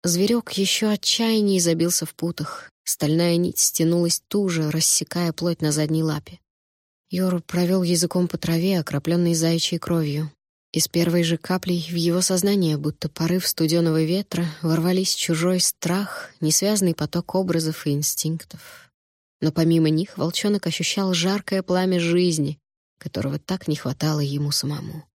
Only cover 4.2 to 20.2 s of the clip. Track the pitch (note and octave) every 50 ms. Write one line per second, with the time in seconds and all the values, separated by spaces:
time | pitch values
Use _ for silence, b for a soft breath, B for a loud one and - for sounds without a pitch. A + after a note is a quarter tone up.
4.2 | _ _ - G#3 G3+ F#3 E3+ E3 D#3 D3+ D3+ D#3+ D#3+ - - - - _ - F3
5.2 | F3 E3 D#3+ - E3 F3 E3+ - D#3 D3+ D3 D3+ D3+ D3+ D#3 D#3+ D#3+ D#3+ D3+ D3+
6.2 | - - F3 - _ _ _ _ _ _ _ _ _ _ _ _ _ _ - F3+
7.2 | F#3 F#3 F3+ E3+ - - - F3 F3+ F3 F#3+ F#3+ F3+ E3+ F3 D#3+ E3+ D3 - F3+
8.2 | F3+ F3 - - - E3+ E3 E3 E3+ F#3+ G3 F3 D3+ - - C#3+ - D#3+ E3+ F3
9.2 | F3 E3+ E3+ D#3+ D#3+ E3 E3 E3 - - F3 D#3+ - - E3+ E3 D#3 D3 C#3+ D3
10.2 | D#3 D3 _ _ _ _ _ _ _ _ - D#3+ - - - E3+ E3+ E3+ E3+ F3
11.2 | E3+ D#3+ E3+ D#3+ - - F#3 F#3 - F3+ F3 F3 D#3 D#3+ F3 E3+ E3 E3+ E3+ F3+
12.2 | F#3 - F#3+ F3+ F3 G3+ G3+ G3 F3+ D#3+ D3+ C#3+ D3 D3+ - _ - D3+ _ -
13.2 | E3 E3 F3 F#3 - - - - E3 D#3 E3 E3+ E3+ E3 D#3 D#3+ D#3+ D#3 F3+ G3
14.2 | G3 _ - E3+ F3 E3 D#3 - E3 D#3+ D#3+ E3 D#3+ F3+ F#3 F#3 F#3+ - - -
15.2 | - - E3 D#3+ E3+ F3+ F#3 F3+ - - - _ - E3 F3+ F#3+ G3+ - - -
16.2 | - - - _ D#3+ D#3 D#3 - F#3+ G3+ G#3+ G3+ F#3+ F3 D#3+ - D3+ - - F3
17.2 | E3+ - - F#3+ F#3+ F3+ E3+ E3 D#3+ D#3 D#3+ - - D3+ C#3+ C#3+ D3+ - - -
18.2 | - D#3 E3 D#3+ - _ - D#3+ - - - - - _ _ _ _ _ _ _
19.2 | _ _ _ _ - D#3 - E3+ D#3+ E3 E3 E3 D#3+ D#3 D#3 D#3 F#3+ - - -